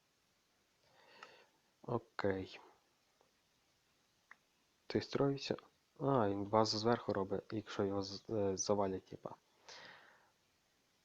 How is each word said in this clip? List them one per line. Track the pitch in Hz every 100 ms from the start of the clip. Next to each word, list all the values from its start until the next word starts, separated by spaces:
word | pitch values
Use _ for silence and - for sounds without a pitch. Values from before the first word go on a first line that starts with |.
| _ _ _ _ _ _ _ _ _ - - - - - _ _ _ _
Окей. | - 117 - - 101 95 90 - - _ _ _ _ _ _ _ _ _ _ _ _ _ _ _ - - _ _ _ _ -
Той | 110
строївся. | - - 139 139 - - - _ _ -
А, | 139 135 101
він | 98
базу | 101 110 107 107
зверху | 117 117 -
робить, | 101 95 95 -
якщо | 110 - -
його | 98 101
з-, | 98 98 -
е, | 110 98 95
завалять, | - 101 95 92 -
типа. | - - - _ _ - - - - - - _ _ _ _ _ _ _ _